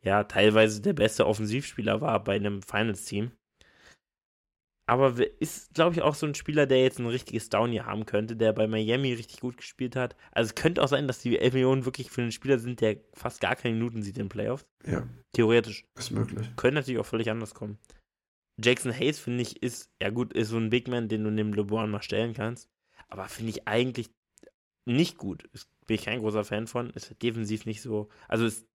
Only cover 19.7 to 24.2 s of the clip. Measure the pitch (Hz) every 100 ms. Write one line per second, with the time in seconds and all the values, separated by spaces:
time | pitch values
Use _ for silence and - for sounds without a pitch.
19.7 | 120 - _ 101 117 117 - 107 113 110
20.7 | 123 123 120 113 107 107 107 107 104 101
21.7 | 110 107 104 - 101 117 113 113 123 -
22.7 | _ _ _ - 98 95 - 113 107 -
23.7 | 110 127 120 113 _